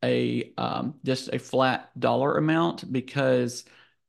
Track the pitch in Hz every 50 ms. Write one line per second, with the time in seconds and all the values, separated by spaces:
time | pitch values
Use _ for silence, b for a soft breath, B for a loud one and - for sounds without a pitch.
0 | 127 123 123 123 123 120 120 120 - - - - 117 120 - 123 127 127 - -
1 | - 135 127 127 - - - 123 - - - 127 131 131 120 - - - - 123
2 | 127 120 120 123 135 143 143 151 156 156 160 165 170 170 - - - - 131 127
3 | 127 - - 143 135 131 127 127 123 120 120 - - b b b b b b b
4 | _